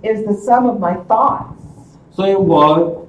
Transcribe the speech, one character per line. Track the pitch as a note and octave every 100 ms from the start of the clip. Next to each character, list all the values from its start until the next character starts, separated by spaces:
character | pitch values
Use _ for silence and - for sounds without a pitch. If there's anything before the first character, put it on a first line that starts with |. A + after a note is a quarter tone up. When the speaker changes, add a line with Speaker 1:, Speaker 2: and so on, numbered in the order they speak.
Speaker 1:
is | A3 G#3
the | G#3+
sum | G3+ A#3+ B3 B3
of | G3+
my | F3 F#3 -
thoughts. | A3 F3 - - - - - - - -
Speaker 2:
所 | - G3
以 | G3
我 | E3+ D3+ D3+ E3 E3+ -